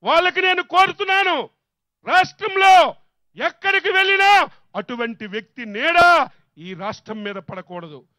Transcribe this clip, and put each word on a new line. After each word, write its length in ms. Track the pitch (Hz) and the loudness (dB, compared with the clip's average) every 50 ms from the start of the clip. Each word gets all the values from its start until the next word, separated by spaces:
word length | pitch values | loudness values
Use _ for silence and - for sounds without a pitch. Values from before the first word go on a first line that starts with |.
| _ | _
వాళ్ళకి 380 | 202 285 339 359 359 349 359 | 0 0 2 2 0 -2 -2
నేను 220 | 370 370 370 359 359 | -2 -2 -2 -2 -4
కోరుతున్నాను, 840 | _ - 359 381 392 381 _ 403 381 381 381 392 381 349 285 208 - _ _ _ _ _ _ _ _ _ _ _ | _ 2 2 2 2 0 _ -4 -2 -2 -2 0 -2 -2 -4 -6 -10 _ _ _ _ _ _ _ _ _ _ _
రాష్ట్రంలో 880 | 214 277 359 370 - - _ - 381 381 381 381 392 381 370 320 247 - _ _ _ _ _ _ _ _ 160 247 | 0 0 0 0 0 -4 _ -10 -6 -2 2 4 6 8 8 6 4 0 _ _ _ _ _ _ _ _ -8 -8
ఎక్కడికి 460 | 339 349 _ - 392 392 392 320 381 | -8 -8 _ -4 -2 -2 -2 -2 -2
వెళ్ళినా 580 | 403 381 381 381 392 392 392 392 403 392 339 190 - _ _ _ _ | 0 0 0 2 2 2 4 4 4 4 2 0 -6 _ _ _ _
అటువంటి 520 | 190 208 - 254 233 233 233 233 - 220 208 | -12 -10 -10 -8 -8 -8 -8 -8 -12 -14 -10
వ్యక్తి 380 | 185 220 226 _ _ - 240 | -10 -12 -12 _ _ -18 -16
నీడ 640 | 220 202 208 262 320 339 349 349 349 349 220 175 - _ _ _ _ _ _ | -12 -10 -6 -4 0 2 4 4 4 4 2 0 -2 _ _ _ _ _ _
ఈ 160 | 156 180 190 | -16 -16 -14
రాష్ట్రం 500 | 165 190 208 214 - _ - 214 220 208 | -10 -10 -10 -10 -12 _ -14 -14 -10 -10
మీద 120 | 202 202 | -10 -10
పడకూడదు 680 | 196 170 - - 185 180 _ 180 175 170 165 151 135 _ _ _ | -12 -14 -14 -16 -16 -16 _ -16 -16 -16 -16 -20 -20 _ _ _